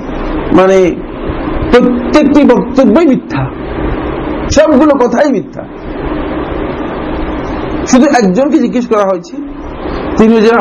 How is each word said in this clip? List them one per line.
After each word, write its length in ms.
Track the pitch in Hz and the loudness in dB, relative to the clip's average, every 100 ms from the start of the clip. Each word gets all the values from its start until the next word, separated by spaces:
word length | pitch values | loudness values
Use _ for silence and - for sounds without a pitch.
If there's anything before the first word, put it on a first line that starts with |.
| - - - - - | -8 -8 -6 -6 0
মানে 380 | 180 190 190 180 - - - - - - - - | 2 4 4 2 0 -6 -8 -6 -6 -6 -4 2
প্রত্যেকটি 720 | 247 - - - 302 294 294 | 2 2 0 0 2 4 4
বক্তব্যই 600 | 247 220 185 269 240 240 339 | 4 4 2 2 4 4 4
মিথ্যা, 440 | 233 - 135 131 - - - - - - - - - - | 2 -2 -4 -4 -6 -8 -6 -4 -4 -6 -6 -6 -6 0
সবগুলো 400 | - 311 262 302 | 2 4 4 4
কথাই 420 | 277 240 233 294 | 4 2 2 2
মিথ্যা। 300 | 208 - - - - - - - - - - - - - - 285 - - - - - - - - - - | 0 -4 -10 -14 -12 -12 -8 -6 -6 -6 -6 -6 -6 -6 -6 -8 -8 -6 -6 -6 -6 -6 -6 -6 -6 0
শুধু 200 | 254 285 247 | 2 4 2
একজনকে 360 | 196 180 285 320 | 2 2 2 2
জিজ্ঞেস 280 | 240 233 240 | 0 -2 0
করা 160 | 214 | 0
হয়েছে, 340 | 196 185 - 277 285 - - - - - - - | 0 -2 -6 -12 -10 -12 -12 -10 -8 -8 -4 2
তিনি 180 | 226 | 4
হলেন 240 | 226 220 233 | 4 4 4